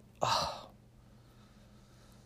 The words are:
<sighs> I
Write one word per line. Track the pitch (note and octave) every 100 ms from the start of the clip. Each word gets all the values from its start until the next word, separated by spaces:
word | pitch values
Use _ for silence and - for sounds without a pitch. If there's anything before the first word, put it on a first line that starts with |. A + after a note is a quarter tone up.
| -
<sighs> | -
I | - - - - - - - - - - - - - - - - - - - -